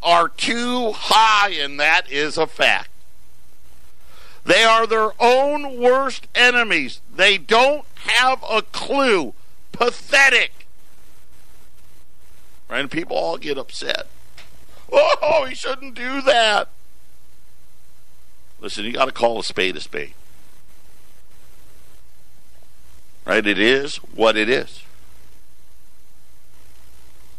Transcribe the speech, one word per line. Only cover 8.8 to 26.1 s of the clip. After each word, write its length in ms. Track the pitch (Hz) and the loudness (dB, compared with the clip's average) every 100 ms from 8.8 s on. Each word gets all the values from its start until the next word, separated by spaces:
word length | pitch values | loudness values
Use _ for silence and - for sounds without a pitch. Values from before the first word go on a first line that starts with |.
| - 269 269 196 127 - - - - | -2 2 4 2 0 -6 -8 -8 -6
Pathetic. 920 | - 240 - - 277 269 240 175 - - - - - - - - - - - - - - - - - - - - - - | -2 0 0 2 4 6 4 2 -4 -8 -8 -8 -8 -8 -8 -8 -8 -8 -8 -8 -8 -8 -6 -6 -6 -6 -8 -8 -8 -6
Right? 120 | 117 | -4
And 100 | 139 | -4
people 260 | 156 180 - | -4 -2 -2
all 220 | 170 151 | -2 -2
get 180 | 151 135 | -4 -4
upset. 500 | 123 - - - - - - - - - - - - | -6 -6 -4 -4 -4 -8 -8 -8 -8 -8 -8 -8 2
"Oh, 540 | - 311 571 302 320 262 | 4 6 4 4 2 2
he 60 | |
shouldn't 400 | 262 - 269 269 | -2 -4 -4 -6
do 260 | 233 247 277 | -6 -4 0
that." 480 | 262 240 220 208 - - - - - - - - - - - - - - - - - - - - | 4 6 4 2 0 -6 -8 -8 -8 -8 -8 -8 -8 -8 -8 -8 -6 -6 -6 -6 -6 -6 -6 -6
Listen, 240 | 104 - | -6 -6
you 80 | 107 | -4
gotta 200 | 120 135 | 0 -2
call 280 | - 117 113 | 2 0 0
a 40 | |
spade 320 | 92 - 92 78 | -2 0 0 -2
a 40 | |
spade. 320 | - 78 71 - - - - - - - - - - - - - - - - - - - - - - - - - - - - - - - | -6 -6 -6 -8 -8 -8 -8 -8 -8 -8 -8 -8 -8 -8 -8 -8 -8 -8 -8 -8 -8 -8 -8 -8 -8 -8 -8 -8 -8 -8 -8 -8 -8 -6
Right? 220 | - 101 104 | 0 2 4
It 120 | 95 | 4
is 380 | 107 135 143 - | 6 4 2 -4
what 400 | - - 110 107 | -6 2 4 4
it 140 | 107 | 2
is. 320 | 135 - - - - - - - - - - - - - - - | 2 0 -6 -6 -8 -6 -8 -6 -8 -8 -8 -8 -8 -6 -6 -6